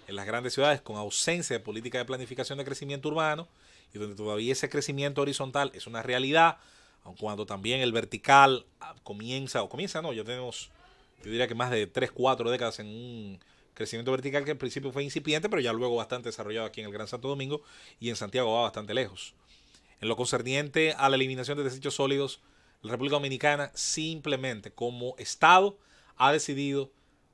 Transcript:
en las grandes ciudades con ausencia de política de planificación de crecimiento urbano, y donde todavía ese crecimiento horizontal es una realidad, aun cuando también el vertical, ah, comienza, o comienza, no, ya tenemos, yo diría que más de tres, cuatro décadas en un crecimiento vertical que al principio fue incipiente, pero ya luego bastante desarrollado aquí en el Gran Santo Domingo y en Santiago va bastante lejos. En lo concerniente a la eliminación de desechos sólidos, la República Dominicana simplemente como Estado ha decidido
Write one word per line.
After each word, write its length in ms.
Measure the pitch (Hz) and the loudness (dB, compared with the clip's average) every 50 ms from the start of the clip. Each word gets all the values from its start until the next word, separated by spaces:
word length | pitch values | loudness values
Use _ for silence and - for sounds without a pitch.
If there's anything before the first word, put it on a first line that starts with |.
| - | -14
en 80 | - 101 | -10 -8
las 100 | 101 98 | -8 -4
grandes 300 | 104 113 120 123 123 - | -2 -2 -2 -2 -2 0
ciudades 260 | 131 139 147 143 - | 4 4 4 4 2
con 160 | - - 107 | -2 -8 -8
ausencia 600 | 104 104 101 - - - 160 170 175 160 - 127 107 | -6 -6 -4 -2 -2 0 0 0 -2 -2 -2 -4 -4
de 60 | 101 | -4
política 340 | 107 104 113 117 123 123 127 | -6 -8 -8 -6 -4 -4 -4
de 60 | 120 | -4
planificación 540 | 127 131 127 127 - 127 131 127 - 139 139 | -4 -6 -8 -8 -8 -6 -6 -6 -6 -6 -8
de 60 | 135 | -6
crecimiento 440 | 135 135 - 143 139 143 139 135 151 | -8 -8 -8 -8 -8 -8 -6 -4 -2
urbano, 400 | 151 160 160 156 151 160 170 - _ _ _ - - - - _ | 0 2 2 0 0 -2 -6 -12 _ _ _ -20 -20 -20 -20 _
y 60 | - 104 | -12 -10
donde 160 | 104 104 98 | -10 -8 -8
todavía 380 | 104 107 107 104 107 113 123 | -6 -4 -2 -2 0 0 0
ese 160 | 131 - 151 139 | 0 0 -2 -2
crecimiento 520 | - 147 139 - 139 139 143 143 139 147 | -2 -2 -2 -2 -2 -2 -2 -2 0 0
horizontal 520 | 143 143 135 - 139 131 131 143 139 135 - | 0 0 -2 -4 -4 -2 0 0 0 0 -4
es 120 | - - | -8 -12
una 160 | 117 117 113 | -10 -8 -6
realidad, 560 | 113 123 123 127 131 135 151 160 165 165 - - - - - - - - _ _ - | -4 -2 0 0 2 4 6 8 8 8 6 2 -8 -20 -20 -20 -20 -20 _ _ -20
aun 120 | 98 90 | -20 -12
cuando 300 | - 107 107 104 101 107 | -8 -6 -6 -4 -6 -6
también 340 | 104 104 95 95 113 127 131 | -6 -6 -4 -2 -2 0 0
el 120 | 127 120 | 2 0
vertical, 760 | 110 117 107 - - 101 - - 135 139 139 135 131 120 - _ _ - | 0 0 -2 -4 -6 -2 6 10 10 12 12 10 8 4 -4 _ _ -18
ah, 140 | - - - - - | -16 -16 -16 -16 -14
comienza, 580 | - 101 104 110 120 131 135 135 127 - 123 | -14 -12 -10 -8 -6 -6 -6 -6 -4 -4 -4
o 60 | 101 - | -4 -4
comienza, 340 | - 139 196 185 - 160 | -6 -6 -6 -6 -6 -6
no, 100 | 165 156 | -6 -6
ya 120 | 120 110 101 | -6 -6 -6
tenemos, 460 | 113 123 127 127 120 - - - - - - - - - - _ _ _ - - | -8 -8 -8 -8 -10 -10 -12 -14 -16 -18 -20 -20 -20 -20 -20 _ _ _ -16 -10
yo 60 | 104 | -4
diría 180 | 113 117 127 113 | -2 0 0 0
que 60 | 117 | 0
más 160 | 117 123 123 | -2 -2 0
de 160 | 120 110 104 | 0 0 0
tres, 240 | 92 - 127 127 117 | 0 -2 -2 -2 -2
cuatro 400 | - - 123 131 131 117 113 117 | 0 2 2 2 4 2 0 0
décadas 300 | 127 123 120 110 - - | 0 0 -2 -4 -4 -6
en 80 | 107 104 | -10 -12
un 520 | 107 113 123 123 120 113 104 101 95 92 _ _ _ _ _ _ | -12 -12 -12 -12 -12 -12 -12 -12 -14 -16 _ _ _ _ _ _
crecimiento 380 | - - 110 - 117 113 117 131 | -10 -8 -8 -6 -6 -4 -2 -2
vertical 340 | 131 123 131 139 135 147 139 | -2 -2 -2 -2 -2 -2 -2
que 60 | 147 | -2
al 80 | 147 127 | -4 -4
principio 340 | 131 120 - 139 139 135 | -6 -6 -6 -6 -6 -6
fue 120 | 123 143 143 | -4 -6 -6
incipiente, 440 | 139 - 156 143 151 151 156 180 208 | -4 -6 -6 -2 0 0 0 0 0
pero 140 | 214 160 | 0 0
ya 100 | 123 117 | 0 0
luego 240 | 113 117 127 123 120 | 0 0 0 0 0
bastante 340 | 117 110 - 123 123 120 117 | 0 -2 -2 -6 -6 -6 -8
desarrollado 360 | - - 104 104 107 113 110 | -8 -8 -6 -6 -4 -4 -6
aquí 140 | 104 - 113 | -6 -8 -10
en 60 | 107 | -12
el 60 | 104 | -10
Gran 140 | 101 104 107 | -10 -10 -10
Santo 220 | - 127 117 127 135 | -8 -8 -6 -6 -4
Domingo 340 | 143 139 131 135 147 147 - - - - - - - - | -4 -4 -4 -6 -6 -8 -8 -12 -20 -20 -20 -20 -14 -8
y 100 | 113 117 | -6 -6
en 60 | 113 | -4
Santiago 360 | - 107 98 110 127 123 110 | -4 -4 -2 0 0 2 4
va 100 | 110 120 | 4 2
bastante 300 | 117 104 - 110 107 101 | 2 0 -2 -6 -6 -2
lejos. 420 | 104 127 123 98 90 - - - - _ _ _ - - _ _ - - _ _ _ - | -2 -2 -2 -2 -6 -12 -16 -16 -18 _ _ _ -20 -20 _ _ -20 -20 _ _ _ -6
En 80 | 110 110 | -2 -2
lo 80 | 117 | 0
concerniente 800 | 117 123 120 131 120 117 127 131 143 147 139 - 160 160 156 151 | 0 0 0 0 -2 0 0 -2 -2 -2 0 2 2 4 2 4
a 140 | - 139 135 | 4 4 4
la 80 | 135 | 4
eliminación 400 | 131 135 131 131 127 123 139 143 | 4 2 0 -2 -4 -4 -4 -4
de 80 | 147 139 | -2 -2
desechos 300 | 127 127 135 135 143 - | -4 -4 -6 -6 -4 0
sólidos, 460 | - 139 135 139 139 139 127 - - _ _ _ _ _ _ _ _ | 0 2 2 2 0 -2 -4 -6 -12 _ _ _ _ _ _ _ _
la 80 | - 110 | -10 -6
República 260 | 120 117 135 143 147 | -4 -2 0 0 0
Dominicana 540 | 147 143 135 131 120 147 147 147 147 143 131 - | 0 0 -2 -2 2 2 4 4 2 0 -4 -6
simplemente 1000 | - - - - 160 156 160 160 156 139 156 139 131 131 131 117 104 - 101 | -6 -4 -2 -2 -2 -4 -4 -6 -6 -4 -2 -2 -2 -2 -4 -6 -6 -10 -14
como 420 | - - 117 123 123 120 120 127 - - | -8 -6 -6 -4 -4 -6 -6 -8 -8 -8
Estado 600 | 110 - - - 156 160 180 185 208 202 202 - _ _ - - - - - | -8 -8 2 6 10 10 10 10 8 6 2 -4 _ _ -20 -20 -20 -8 0
ha 160 | - 127 139 | 4 6 6
decidido 580 | 151 151 - - 139 139 143 139 139 139 135 - _ _ _ _ _ _ _ _ | 6 4 2 -2 -4 -2 -2 0 0 -2 -4 -6 _ _ _ _ _ _ _ _